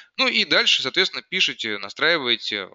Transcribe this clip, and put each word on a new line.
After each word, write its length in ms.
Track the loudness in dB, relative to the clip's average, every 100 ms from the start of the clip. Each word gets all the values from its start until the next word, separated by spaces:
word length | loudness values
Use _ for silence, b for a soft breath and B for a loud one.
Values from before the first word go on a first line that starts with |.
| B -2
Ну 100 | 0
и 160 | 2
дальше, 380 | 2 2 4 2
соответственно, 400 | 0 0 0 -2
пишете, 560 | -6 -2 -2 -2 -6 -6
настраиваете, 920 | -8 -2 2 2 2 -2 -2 -6 -6